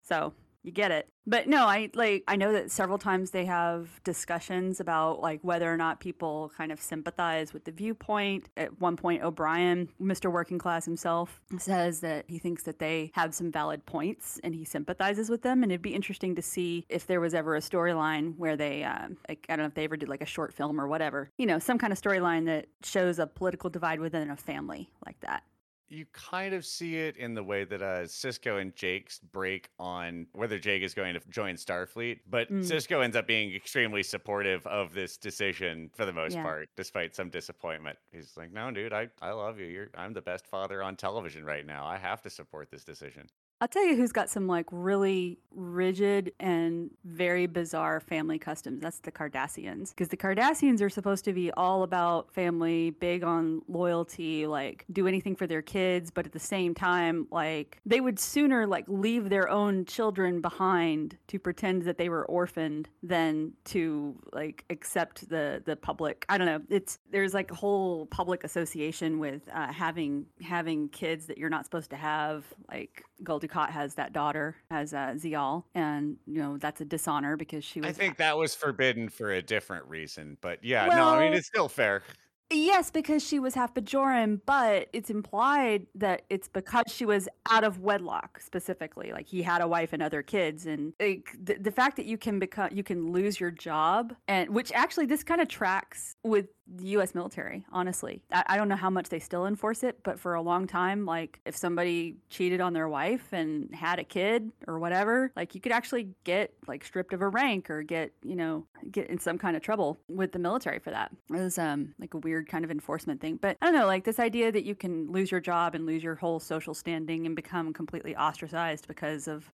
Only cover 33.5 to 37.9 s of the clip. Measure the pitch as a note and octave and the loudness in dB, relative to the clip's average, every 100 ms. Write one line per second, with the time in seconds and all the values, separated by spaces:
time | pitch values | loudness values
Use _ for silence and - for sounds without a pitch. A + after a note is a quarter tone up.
33.5 | F#2+ - C3+ A2+ G#2 F#2+ G2+ - G2+ G2 | -6 -4 0 0 0 -2 -4 -4 0 0
34.5 | F#2 D#2 G2+ F2 F#2 F2+ - G#2 - G2+ | 0 -2 -4 -4 -6 -8 -8 -12 -4 -2
35.5 | F2+ F2+ D#2+ D#2+ - G2+ E2+ D#2+ F3 E2 | -2 -4 -6 -10 -6 -4 -2 -4 -4 -6
36.5 | D#2 D2+ - F#2 G2+ E2+ - F2+ E2+ - | -6 -8 -12 -8 -6 -6 -6 -8 -8 -10
37.5 | - E2+ D#2+ D2+ | -10 -8 -8 -10